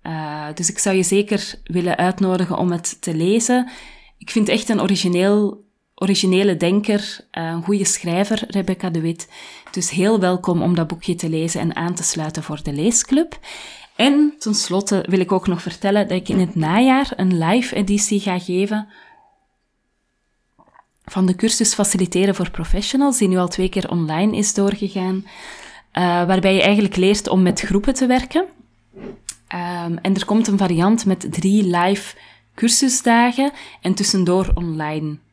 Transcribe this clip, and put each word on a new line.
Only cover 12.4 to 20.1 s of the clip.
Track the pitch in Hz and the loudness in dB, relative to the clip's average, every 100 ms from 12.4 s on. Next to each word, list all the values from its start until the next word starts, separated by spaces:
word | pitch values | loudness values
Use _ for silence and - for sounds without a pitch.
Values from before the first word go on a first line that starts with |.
voor | 160 151 | -8 -8
de | 156 | -6
leesclub. | 143 190 - - 277 320 - - - - - - | 0 0 0 2 0 0 -6 -16 -18 -18 -20 -16
En | - 247 285 294 294 | 0 2 4 2 0
tenslotte | 220 208 - 185 202 196 - | -2 -2 0 -2 0 -2 2
wil | 190 | 0
ik | 180 | 2
ook | 190 - | 0 0
nog | 175 | -4
vertellen | 180 - 202 202 202 | -6 -4 0 0 0
dat | 180 | -2
ik | 180 | 0
in | 185 | 0
het | 175 | 0
najaar | 165 156 196 262 262 277 | 0 2 4 4 4 0
een | - 185 175 | 0 0 2
live | 165 233 247 | 2 2 0
editie | - 190 208 - 202 | -4 0 0 2 0
ga | 202 180 | 0 -4
geven | 180 180 202 214 208 - - _ _ _ _ _ _ _ _ _ _ | -2 -2 0 -4 -6 -20 -20 _ _ _ _ _ _ _ _ _ _